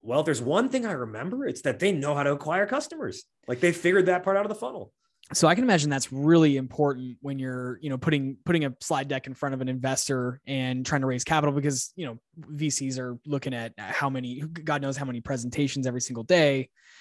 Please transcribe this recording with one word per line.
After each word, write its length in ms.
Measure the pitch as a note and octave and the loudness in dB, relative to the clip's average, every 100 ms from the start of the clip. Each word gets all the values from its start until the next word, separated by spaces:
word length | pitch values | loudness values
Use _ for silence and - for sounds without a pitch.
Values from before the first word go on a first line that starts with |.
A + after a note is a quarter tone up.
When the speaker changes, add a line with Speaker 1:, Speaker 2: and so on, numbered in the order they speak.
Speaker 1:
Well, 180 | A2 C3+ | -2 2
if 60 | D#3+ | 2
there's 160 | B2+ | 0
one 260 | A#2+ F3+ B3 | 2 2 2
thing 160 | C4 | 0
I 80 | A3+ | -2
remember, 540 | D3+ A2+ G#2+ D#3+ B3 C#4 | -4 -6 -6 -6 -4 -4
it's 160 | - | -2
that 160 | D3 A2+ | -2 0
they 120 | F#3+ | 2
know 240 | F3 C#3+ | 2 0
how 80 | C#3+ | 2
to 100 | C#3+ | 2
acquire 340 | C#3+ D3+ F3+ G3+ | 0 0 0 0
customers. 580 | C4+ D4+ E4 C#3 - - _ - | -2 -4 -8 -8 -10 -16 _ -8
Like, 120 | B2 | 2
they 120 | F3 | 2
figured 340 | E3+ F3 F#3+ F3+ | 4 4 4 6
that 160 | F3+ | 2
part 140 | F3+ G3 | 2 0
out 80 | |
of 60 | G#3 | 0
the 40 | |
funnel. 380 | G#3+ A#3+ G#3+ F#2+ _ _ _ - | -4 -8 -8 -14 _ _ _ -8
Speaker 2:
So 160 | - D#3+ | 2 4
I 60 | |
can 100 | F3+ | 4
imagine 240 | B3+ F3+ D3 | 4 4 4
that's 240 | C3+ - | -2 -2
really 460 | C3+ D3 E3+ D#3 C#3 | 0 6 8 8 4
important 580 | B2+ - C#3+ B2+ B2+ A#2+ | 0 0 0 0 -8 -10
when 160 | C#3 C#3 | -8 -6
you're, 400 | C3 B2+ B2+ A#2+ | -6 -6 -6 -6
you 80 | D3+ | -6
know, 80 | C3 | -2
putting, 400 | - D3 C3+ C3+ | 2 2 0 -4
putting 220 | - E3+ C#3+ | 0 2 0
a 80 | B2 | -4
slide 260 | - D3+ C#3 | -2 -2 -2
deck 180 | C3 C3+ | -4 -6
in 60 | |
front 220 | B2+ C#3+ | -6 -4
of 80 | C3+ | -2
an 80 | B2+ | -2
investor 680 | C3 C3 C3 - C3 B2 B2+ - | -2 0 0 0 0 -2 -4 -4
and 380 | C3+ B2+ B2+ | -2 -2 -2
trying 160 | C3 D3 | 0 0
to 60 | C3+ | 2
raise 180 | B2 | 0
capital 300 | - D#3 D3 | 2 2 4
because, 400 | C#3+ C#3+ C3 - - | 2 0 -2 -4 -8
you 80 | |
know, 140 | B2+ A2+ _ D#3+ | -8 -10 _ -20
V 320 | C#3+ D3 D3+ | -12 -4 -2
Cs 300 | C3+ C3+ B2+ | 0 -2 -4
are 200 | B2 A#2+ | -6 -8
looking 300 | D3+ C#3+ C#3+ | -6 -4 -4
at 180 | B2 A2+ - | -6 -6 -10
how 320 | G2 - C#3 | -6 -2 -2
many, 320 | C3 B2 B2+ | -2 -6 -8
God 400 | D#3 E3 D#3 D3 | -10 -6 -2 -2
knows 160 | C#3 C#3 | -2 -4
how 80 | C3+ | -6
many 160 | A#2+ | -6
presentations 640 | - C3 A#2+ A#2 C#3+ C#3 C3 | -6 -6 -4 -2 0 0 -2
every 160 | B2 | -2
single 220 | - A#2+ | -4 -4
day. 440 | A2+ F3+ D3 C3+ B2+ _ - - | 2 4 6 2 -2 _ -20 -20